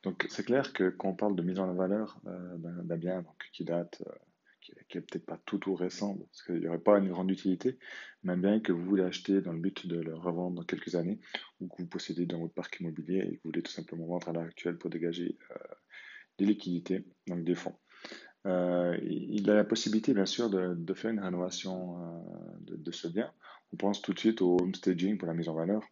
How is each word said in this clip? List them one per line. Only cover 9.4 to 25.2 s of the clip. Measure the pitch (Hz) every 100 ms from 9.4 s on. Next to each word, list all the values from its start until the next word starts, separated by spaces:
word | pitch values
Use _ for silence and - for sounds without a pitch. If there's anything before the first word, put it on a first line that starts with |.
dans | 90
le | 82
but | 87 - 90
de | 85
le | 80
revendre | 80 87 85 90 87
dans |
quelques | 85 - - 87
années, | 85 107 - - - _
ou | 92
que | -
vous | 85
possédez | 90 - 85 87
dans | 85
votre | 82
parc | - 85 -
immobilier | 85 80 80 95
et | 95 87
que |
vous | 82
voulez | 80
tout | 82
simplement | - 82 82 82
vendre | 87 85
à |
l'heure | 85
actuelle | 82 - 90 85
pour | 87
dégager, | 82 85 87 87 - -
euh, | - - - _ - - - - _
des |
liquidités, | 101 101 92 87 87 92 - _ -
donc | 87
des | 82
fonds. | 87 - - _ - - - - _ 98
Euh, | 90 90 90 87 85
il | - - - 107 101
a |
la | 104
possibilité, | 104 110 - 110 110
bien | 113 95
sûr, | - 120
de, | 98 90
de | 87 85
faire | 92 113
une | 110
rénovation, | 95 90 90 - 95 92 90 87
euh, | 85 85 85 85 50 50
de, | - 85
de | 78
ce | 85 85
bien. | 87 - - - - _
On | -
pense | 98 98
tout | -
de | 92
suite | 110 110
au | 92 87
homestaging | 90 95 - 87 92
pour | 104